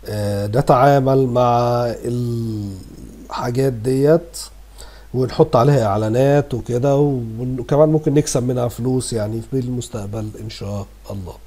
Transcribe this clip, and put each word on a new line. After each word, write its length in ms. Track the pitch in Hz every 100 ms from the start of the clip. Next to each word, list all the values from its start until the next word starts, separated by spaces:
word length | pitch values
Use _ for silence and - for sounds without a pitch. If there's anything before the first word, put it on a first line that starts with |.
| -
آه، 420 | 107 104 101 104
نتعامل 800 | 139 143 135 139 143 131 135 131
مع 580 | 120 123 120 120 120 120
الحاجات 1900 | 110 120 120 120 117 113 107 101 95 - - - - - - 123 123 135
ديت 640 | 117 117 131 143 170 175 - - - - - - - -
ونحط 420 | 123 127 - - 123
عليها 300 | 123 143 107
اعلانات 680 | 101 110 117 135 143 139
وكده، 440 | 120 104 120 139 139 147 131 117 110
وكمان 500 | 127 127 117 147 156
ممكن 240 | 156 156
نكسب 300 | 143 151 135
منها 240 | 123 123 120
فلوس، 460 | - 117 127 120
يعني، 280 | 113 104 113 110
في 80 | 135
المستقبل 680 | 123 123 120 113 101 110 110 -
ان 60 | 110
شاء 360 | - 104 101 98 - -
الله. 220 | 101 90 -